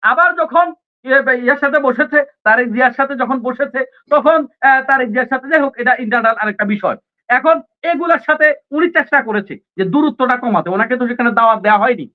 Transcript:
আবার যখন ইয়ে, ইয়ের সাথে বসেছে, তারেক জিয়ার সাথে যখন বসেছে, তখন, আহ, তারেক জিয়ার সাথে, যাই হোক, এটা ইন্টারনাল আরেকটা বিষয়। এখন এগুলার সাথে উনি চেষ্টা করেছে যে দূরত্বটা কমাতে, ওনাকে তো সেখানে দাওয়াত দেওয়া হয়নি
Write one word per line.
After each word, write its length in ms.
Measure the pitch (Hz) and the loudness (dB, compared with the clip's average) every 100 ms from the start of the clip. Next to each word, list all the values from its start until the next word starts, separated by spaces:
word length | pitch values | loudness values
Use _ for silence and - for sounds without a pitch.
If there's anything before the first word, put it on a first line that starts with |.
আবার 280 | 208 262 349 349 | 0 2 2 2
যখন 260 | 320 320 349 320 _ _ | 0 2 0 -2 _ _
ইয়ে, 160 | 254 269 269 247 | 0 0 2 0
ইয়ের 200 | 247 277 | 0 0
সাথে 160 | 277 294 277 | 0 0 0
বসেছে, 320 | 247 - 294 277 _ - | 0 0 0 0 _ 2
তারেক 220 | 226 247 | 2 2
জিয়ার 200 | 214 254 240 | 0 0 0
সাথে 160 | 277 277 | -4 -2
যখন 160 | 247 262 233 | -4 -4 -4
বসেছে, 320 | 247 277 254 254 _ _ | -4 -4 -4 -8 _ _
তখন, 260 | 196 262 320 277 _ 269 | 0 4 2 0 _ 2
আহ, 120 | 269 269 | 2 2
তারেক 200 | 269 247 | 0 0
জিয়ার 180 | 214 247 | -2 -2
সাথে, 140 | 262 269 | -4 -2
যাই 140 | 311 | 0
হোক, 80 | 277 247 | 0 -2
এটা 100 | 240 - | -2 0
ইন্টারনাল 320 | 240 240 226 226 | 0 -2 -2 -4
আরেকটা 240 | 214 208 208 | -4 -4 -4
বিষয়। 240 | 208 175 - _ _ _ | -2 -4 -6 _ _ _
এখন 280 | 247 320 320 - _ 339 | 0 2 0 -2 _ -4
এগুলার 320 | 339 339 330 - | -4 0 -2 0
সাথে 200 | 311 302 294 _ 285 | 0 2 0 _ -2
উনি 100 | 349 330 | 0 0
চেষ্টা 220 | - 285 220 | 0 -2 -2
করেছে 260 | 208 196 - _ - | -6 -6 -14 _ -6
যে 60 | 190 | -2
দূরত্বটা 440 | 277 302 - 254 247 | 0 0 0 -2 -2
কমাতে, 260 | 247 190 165 | 0 -2 0
ওনাকে 240 | 190 233 254 | -2 -2 -2
তো 40 | 247 | -4
সেখানে 200 | 240 233 214 | -2 -2 2
দাওয়াত 200 | 226 220 | 2 2
দেওয়া 180 | 196 214 | 2 2
হয়নি 240 | 226 240 131 | 2 -2 -6